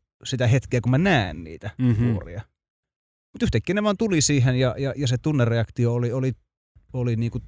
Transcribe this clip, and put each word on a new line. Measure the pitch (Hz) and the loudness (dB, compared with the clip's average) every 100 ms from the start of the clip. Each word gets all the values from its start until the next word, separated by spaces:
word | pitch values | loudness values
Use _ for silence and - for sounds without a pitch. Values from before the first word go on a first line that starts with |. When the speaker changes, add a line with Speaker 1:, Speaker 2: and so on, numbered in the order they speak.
| _ _ | _ _
Speaker 1:
sitä | - 123 123 | -6 0 2
hetkeä, | 131 - 123 | 2 2 -2
kun | 120 | 2
mä | 127 | 2
näen | 190 151 92 78 | 4 2 0 -6
niitä | 82 82 104 - | -12 -12 -12 -2
Speaker 2:
Mhm. | 127 110 120 | 2 2 2
Speaker 1:
vuoria. | 107 85 85 - _ _ _ _ _ _ _ _ | -2 -6 -12 -14 _ _ _ _ _ _ _ _
Mut | - | -4
yhtäkkiä | 233 120 - 196 | 0 0 0 0
ne | |
vaan | 214 196 | 0 0
tuli | 226 170 | 0 2
siihen | 131 143 131 127 | 2 2 2 2
ja, | 131 - | 0 -2
ja, | 135 123 | -4 -2
ja | 135 | -2
se | 123 | -2
tunnereaktio | 160 151 117 117 117 - 117 | 0 2 2 0 -2 -2 0
oli, | 120 120 | 0 -2
oli, | 131 131 117 _ _ _ _ _ | -2 -4 -4 _ _ _ _ _
oli | 127 120 113 | -4 -2 0
niinku | 117 120 | -2 -4